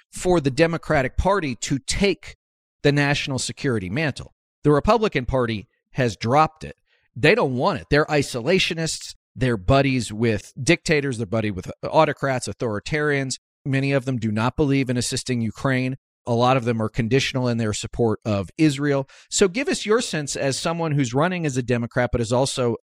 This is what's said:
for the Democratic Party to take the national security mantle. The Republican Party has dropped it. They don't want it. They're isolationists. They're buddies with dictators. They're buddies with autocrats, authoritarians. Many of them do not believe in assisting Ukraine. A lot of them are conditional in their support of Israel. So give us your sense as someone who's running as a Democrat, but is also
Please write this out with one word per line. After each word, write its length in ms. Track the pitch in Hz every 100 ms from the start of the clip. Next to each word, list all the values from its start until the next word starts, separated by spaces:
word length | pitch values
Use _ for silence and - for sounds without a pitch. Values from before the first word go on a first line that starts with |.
| _
for 280 | - 185 175
the 100 | 143
Democratic 640 | 127 165 170 - 151 127 -
Party 400 | 180 202 151 117
to 220 | - 139
take 600 | - - 196 175 - - _ _ _ _
the 80 | 147
national 460 | 143 143 143 - 127
security 520 | - - 143 113 90
mantle. 440 | 117 156 - - _ _ _
The 80 | 147
Republican 540 | 147 - 226 208 147 120
Party 420 | 135 117 107 - _ _
has 240 | - 123 -
dropped 480 | 113 139 156 -
it. 140 | 71 - _ _ _ -
They 200 | 143 226
don't 200 | 160 123
want 260 | 170 151
it. 60 | -
They're 160 | 143 156
isolationists. 1080 | 151 135 127 120 185 - 165 160 - - - _ -
They're 220 | 127 113
buddies 540 | 92 135 139 131 107
with 420 | 107 117 104 - -
dictators. 580 | 120 170 - 151 139 113
They're 100 | 107
buddies 260 | 113 107
with 180 | 92 110 -
autocrats, 640 | - 135 156 - 139 127 -
authoritarians. 880 | - 123 104 - 151 151 139 135 - _ _ 139
Many 260 | 135 139
of 140 | 139 127
them 120 | 127
do 140 | 110
not 240 | 107 120 -
believe 340 | 143 139 127
in 80 | 123
assisting 440 | 113 127 - 120
Ukraine. 560 | 113 - 139 127 127 131 _ _ -
A 80 |
lot 240 | 117 123 135
of 80 | 117
them 160 | 113
are 80 | 107
conditional 580 | - 113 135 - 131 123
in 100 | 117
their 160 | 110
support 460 | 101 117 - 117 104 120
of 240 | 101 90 -
Israel. 500 | 156 135 147 139 135 - -
So 180 | - 202
give 200 | 190 285
us 180 | 262 208
your 160 | 226
sense 340 | 240 165 143 -
as 220 | 139 131
someone 340 | 170 170 165
who's 220 | 147 127
running 320 | 123 170 180 156
as 120 | 127
a 60 |
Democrat, 460 | 120 120 117 131 123
but 100 | 120
is 120 | 107
also 440 | 123 135 - 120 113